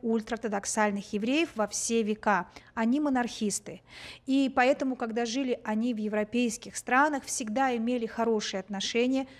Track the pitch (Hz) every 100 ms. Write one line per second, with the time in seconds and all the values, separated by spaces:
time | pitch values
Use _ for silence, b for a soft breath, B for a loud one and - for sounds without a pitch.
0 | 233 226 214 226 220 202 - - 214 202
1 | 190 208 226 285 330 220 208 - - 233
2 | 214 214 - 190 170 B B - 226 277
3 | 294 254 240 - 208 - - - B B
4 | B B - 269 269 269 254 285 269 247
5 | 233 220 233 247 262 240 - 214 240 220
6 | 214 214 214 240 240 220 196 - - 247
7 | 302 277 - - 220 214 269 240 226 247
8 | 226 - 233 220 - 190 190 196 - 233
9 | 247 262 262